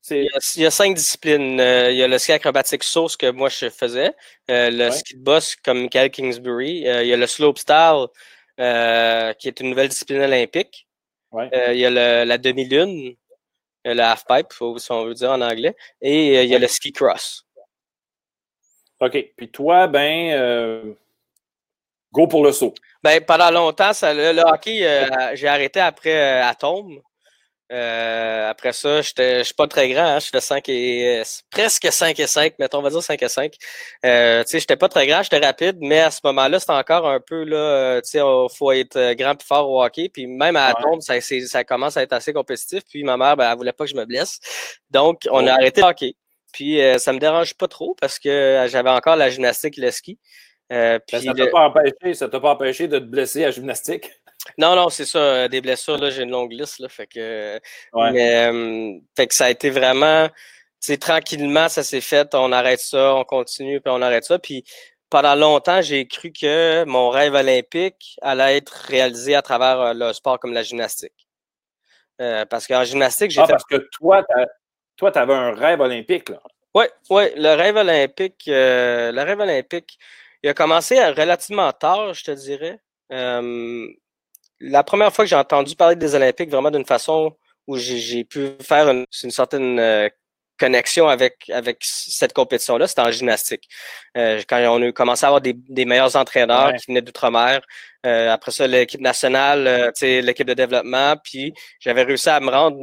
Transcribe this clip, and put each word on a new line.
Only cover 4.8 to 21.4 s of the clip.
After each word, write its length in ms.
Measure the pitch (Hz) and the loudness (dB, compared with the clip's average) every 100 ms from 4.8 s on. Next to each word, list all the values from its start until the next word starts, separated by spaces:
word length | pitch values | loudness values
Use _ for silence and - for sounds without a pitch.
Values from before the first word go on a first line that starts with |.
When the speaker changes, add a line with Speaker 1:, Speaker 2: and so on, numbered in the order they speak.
| 120 | -2
Speaker 1:
Ouais. 60 | |
Speaker 2:
ski 240 | 139 - 131 | -2 -8 -6
de 80 | |
boss, 320 | 131 156 - - | 0 2 0 -4
comme 240 | - 123 | -4 -2
Michael 260 | 127 127 135 | -2 0 0
Kingsbury. 720 | 135 131 120 123 120 135 175 131 | -2 -8 -6 -8 -6 -6 -6 -2
Euh, 160 | 123 | -2
il 40 | 120 | 0
y 40 | |
a 40 | 120 | 0
le 100 | 120 | 0
slope 320 | - 147 131 | 0 0 0
style, 480 | - 151 165 151 123 _ - _ _ - | 2 4 4 4 -2 _ -20 _ _ -6
euh, 720 | 123 117 117 117 113 113 113 | -2 0 0 2 2 0 -2
qui 140 | 110 131 | -6 -10
est 120 | - | -8
une 80 | 131 | -6
nouvelle 180 | 127 135 | -2 -2
discipline 320 | - - 139 | -4 -6 -2
olympique. 640 | 139 127 117 165 - - _ _ _ _ _ | 0 0 0 -4 -6 -10 _ _ _ _ _
Speaker 1:
Ouais. 180 | 113 123 | -10 -4
Speaker 2:
Euh, 180 | 127 123 | -2 0
il 60 | 123 | 2
y 60 | 123 | 2
a 40 | |
le, 380 | 123 120 120 117 | 2 2 2 2
la 100 | 120 | 0
demi-lune, 800 | 131 131 127 135 185 175 127 123 _ _ _ _ _ _ 120 | -2 -4 0 0 0 -4 -12 -18 _ _ _ _ _ _ -4
euh, 60 | |
le 80 | 120 | 0
half 240 | 117 113 - | 2 0 0
pipe, 240 | 127 160 | 0 -2
faut, 260 | - 120 120 | -8 -10 -8
si 120 | - | -6
on 140 | 117 113 | -6 -6
veut 80 | |
dire 180 | 117 123 | -6 -4
en 80 | 131 | -2
anglais. 340 | 120 113 143 - - _ | -2 -2 -4 -6 -12 _
Et, 360 | 135 151 147 131 | -2 2 4 4
euh, 60 | |
il 60 | 127 | 4
y 40 | |
a 20 | 123 | 4
Speaker 1:
Ouais. 40 | |
Speaker 2:
le 60 | 123 | 2
ski 240 | - - | 0 -8
cross. 540 | - 131 - - - _ _ _ _ _ _ _ _ _ _ _ _ _ _ _ _ | 0 0 0 -6 -14 _ _ _ _ _ _ _ _ _ _ _ _ _ _ _ _
Speaker 1:
OK. 180 | 127 143 - - | -4 -4 -8 -12
Puis 140 | 117 | -18
toi, 360 | - 143 180 180 | -6 2 4 4
ben, 440 | 143 147 160 170 | 2 0 -2 -2
euh, 640 | 143 123 120 113 113 107 104 _ _ _ _ | -2 0 -2 -4 -8 -12 -20 _ _ _ _